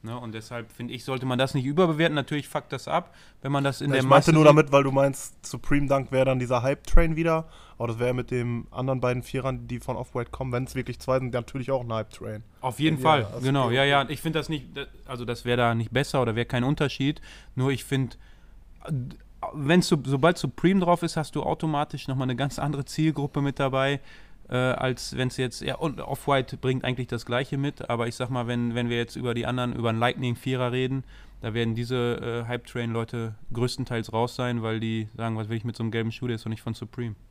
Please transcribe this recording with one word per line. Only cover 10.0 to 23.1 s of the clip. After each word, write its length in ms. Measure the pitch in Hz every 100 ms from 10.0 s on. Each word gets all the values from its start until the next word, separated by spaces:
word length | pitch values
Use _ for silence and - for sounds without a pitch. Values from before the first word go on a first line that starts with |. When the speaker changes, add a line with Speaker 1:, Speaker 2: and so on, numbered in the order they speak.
| 127 127 117
Speaker 2:
kommen, 200 | - 131
wenn's 240 | 123 131 135
wirklich 240 | 123 120
zwei 200 | - 131
sind, 140 | 131
natürlich 380 | 120 113 135 127
auch 100 | 131 117
ein 60 |
Hype-Train. 500 | 110 107 - 110 107 - -
Speaker 1:
Auf 200 | 127 117
jeden 160 | 156 156
Speaker 2:
Ja, 40 |
Speaker 1:
Fall, 240 | 151 147 101
Speaker 2:
also 60 | 120 127
Speaker 1:
genau, 200 | 139 123
Speaker 2:
okay, 80 | 123
Speaker 1:
ja, 60 |
Speaker 2:
okay. 60 | 139
Speaker 1:
ja. 140 | 143 135
Ich 120 | 147
finde 180 | 165 160
das 100 | 151
nicht, 260 | 156 117 139
da-, 120 | 139 - -
also 180 | 120
das 220 | 120 117 120
wäre 100 | 120
da 160 | 117
nicht 180 | 117 110
besser 300 | 120 143 139
oder 140 | 117 110
wäre 100 | 120
kein 180 | 123 123
Unterschied. 560 | 147 143 - 139 156 - - - -
Nur 160 | 131
ich 140 | 120 -
finde, 320 | 135 123 - - - - - - - - 143 120 - - - -
wenn 280 | 151 139 180
Su-, 220 | - 156 131
sobald 320 | 135 160 180
Supreme 440 | 139 - 170 196
drauf 220 | 175 175
ist, 120 | 170 -
hast 180 | 147 147
du 80 |
automatisch 640 | - 160 160 147 151 139 -
nochmal 180 | 131 127
eine 100 | 123
ganz 240 | 139 -
andere 260 | 147 143 135
Zielgruppe 560 | - 156